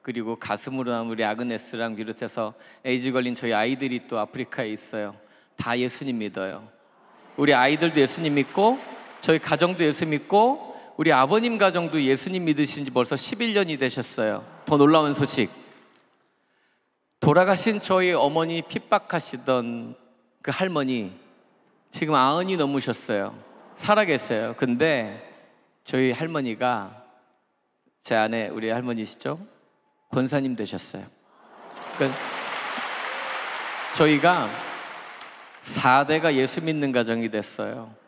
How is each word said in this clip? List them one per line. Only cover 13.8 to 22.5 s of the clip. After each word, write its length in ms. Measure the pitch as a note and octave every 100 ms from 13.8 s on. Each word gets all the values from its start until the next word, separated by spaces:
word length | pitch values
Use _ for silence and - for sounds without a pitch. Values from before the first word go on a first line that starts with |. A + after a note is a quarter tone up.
| C3 B2+ A#2+ - A2 G2+ - -
더 120 | - D3+
놀라운 360 | C#3+ D#3+ D3+
소식. 380 | C#3 C#3 - G2+ - - - _ _ _ _ _ _ _ _ _ _ _ _ _ _
돌아가신 640 | - D3+ F#3 F#3+ - G#3
저희 320 | - F#3 F#3
어머니 500 | E3 C#3 D#3 E3 E3
핍박하시던 1300 | D#3+ - - G#3 - F3 - B2+ B2 B2+ A#2+ A#2 A#2 B2 _ _ _ _
그 80 | -
할머니 560 | - F#3+ E3 C3 B2+ G2 F#2+ - _ _ _ _ _ _
지금 240 | - D#3
아흔이 420 | D3+ C3 D#3 F#3